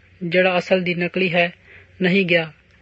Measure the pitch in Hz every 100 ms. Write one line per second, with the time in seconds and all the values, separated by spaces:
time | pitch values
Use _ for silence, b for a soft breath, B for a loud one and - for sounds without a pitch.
0 | _ - 175 185 185 180 - 190 180 175
1 | 175 185 185 175 175 - B B B -
2 | 170 190 180 170 160 - _ _